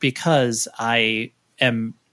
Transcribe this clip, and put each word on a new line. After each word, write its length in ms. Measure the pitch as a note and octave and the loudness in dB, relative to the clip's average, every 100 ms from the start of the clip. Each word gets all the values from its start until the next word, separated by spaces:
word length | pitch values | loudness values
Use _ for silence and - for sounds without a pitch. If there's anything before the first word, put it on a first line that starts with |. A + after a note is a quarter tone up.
because 680 | C#3 B2+ E3+ D3+ A#2+ A2+ - - | -4 -2 0 2 2 0 -6 -6
I 540 | A#2 A#2 A2 A2 A#2 _ _ - | -2 2 2 -2 -6 _ _ -2
am 340 | C3 A#2 A2+ - _ | 0 0 -4 -8 _